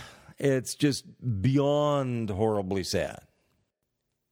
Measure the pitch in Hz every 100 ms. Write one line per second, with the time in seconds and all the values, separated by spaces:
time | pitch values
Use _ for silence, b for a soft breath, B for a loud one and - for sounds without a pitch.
0 | B B B - 139 131 - - 147 127
1 | - - 123 98 110 139 139 147 147 143
2 | 127 120 110 95 110 104 95 98 87 95
3 | 71 - _ _ _ _ _ _ _ _
4 | _ _ _